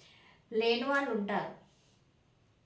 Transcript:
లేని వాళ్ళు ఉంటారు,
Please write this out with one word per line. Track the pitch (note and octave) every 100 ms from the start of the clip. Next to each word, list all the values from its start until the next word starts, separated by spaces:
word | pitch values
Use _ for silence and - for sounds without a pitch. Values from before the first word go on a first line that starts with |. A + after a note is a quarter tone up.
| - - - - _
లేని | A3 A3+ A#3
వాళ్ళు | C4+ C#4+ C4
ఉంటారు, | G#3+ G3+ G3 D#3 - - _ _ _ _ _ _ _ _ _